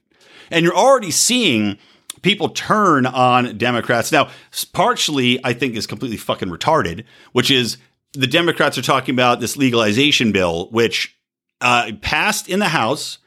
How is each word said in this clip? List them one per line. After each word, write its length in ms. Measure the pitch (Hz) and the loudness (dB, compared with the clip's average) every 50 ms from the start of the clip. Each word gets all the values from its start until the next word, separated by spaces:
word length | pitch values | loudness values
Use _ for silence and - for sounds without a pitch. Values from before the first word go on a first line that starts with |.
| _ _ _ _ _ _ - - - - | _ _ _ _ _ _ -20 -20 -12 -4
And 120 | 170 165 170 | 0 0 2
you're 120 | 175 170 | 2 2
already 340 | 180 220 269 269 247 208 165 | 4 4 4 4 4 2 -2
seeing 680 | 135 - - - 240 254 226 170 120 110 104 101 95 - _ _ _ _ _ - - _ | -2 0 0 2 2 2 2 2 2 2 0 -2 -4 -6 _ _ _ _ _ -20 -14 _
people 260 | - 180 160 165 160 - | -2 -2 0 0 -2 -4
turn 580 | - - - - 196 214 208 185 151 131 123 | -4 -6 -4 0 0 2 4 4 2 2 2
on 520 | 127 120 131 127 123 123 127 123 117 107 95 | 0 0 2 2 4 4 2 2 -2 -2 -2
Democrats. 540 | 117 123 120 113 - - 123 117 113 - | -2 0 0 0 0 0 0 0 0 2
Now, 160 | 156 143 131 - - - - _ | 2 0 0 0 -4 -14 -20 _
s-, 120 | - - - | -12 -12 -12
partially, 760 | - - - 185 240 233 - - - 151 135 127 123 127 123 | -6 -2 0 0 0 0 -2 -2 -2 0 0 2 2 2 0
I 100 | - 127 | 0 -4
think, 220 | 120 127 143 127 110 | -2 -2 -4 -4 -4
is 140 | 107 - - | -6 -8 -8
completely 280 | 110 107 139 127 107 | -8 -8 -8 -8 -8
fucking 320 | 92 - - 113 - 104 92 | -6 -6 -6 -6 -4 -6 -8
retarded, 540 | 82 80 - 143 160 151 101 85 85 98 - - - - - _ | -8 -4 -2 0 0 0 0 -2 -6 -10 -14 -18 -20 -20 -20 _
which 180 | - 123 127 - | -2 0 2 2
is 260 | 139 127 123 110 - - _ _ _ _ _ _ | 2 2 0 -2 -6 -10 _ _ _ _ _ _
the 160 | - 139 131 120 | -8 -6 -4 0
Democrats 500 | 156 170 175 165 - - 160 143 - 131 | 0 0 0 0 0 0 0 0 0 -2
are 40 | |
talking 340 | 123 151 143 131 127 - 131 | -2 0 0 0 0 -2 0
about 240 | 127 123 123 123 110 | 2 2 2 2 0
this 160 | 120 107 - | -2 -6 -2
legalization 760 | 143 135 127 117 117 110 104 107 127 143 147 135 - 117 110 | 0 0 2 2 2 2 2 2 2 2 2 2 2 2 2
bill, 380 | 101 95 90 87 82 85 - - | 2 2 2 0 0 -4 -6 -2
which, 460 | 110 113 117 110 - - - - _ _ _ _ _ _ _ _ _ _ | 0 0 0 0 0 -4 -8 -10 _ _ _ _ _ _ _ _ _ _
uh, 300 | - 123 123 120 117 110 107 - | 0 0 2 2 0 -2 -8 -10
passed 460 | - - 156 156 175 208 208 - - - | -6 -4 -2 0 0 -2 -2 -4 -6 -4
in 120 | 180 202 | -4 -2
the 80 | 202 175 | -2 0
House 500 | 160 147 113 113 143 - - - - - _ | 0 0 0 0 -2 -4 -6 -10 -14 -16 _